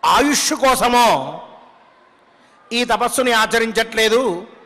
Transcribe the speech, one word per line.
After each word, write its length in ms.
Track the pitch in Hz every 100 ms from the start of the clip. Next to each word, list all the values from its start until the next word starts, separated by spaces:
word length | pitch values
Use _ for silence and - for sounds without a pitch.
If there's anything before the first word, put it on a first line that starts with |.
| -
ఆయుష్ 480 | 214 285 285 -
కోసమో 880 | 311 262 254 240 240 233 156 135 - - - - - _ _ _ _ _ _ _ _ _
ఈ 100 | 233
తపస్సుని 480 | 240 214 233 240 247
ఆచరించట్లేదు. 1160 | 233 220 226 226 220 226 226 220 226 254 170 214 -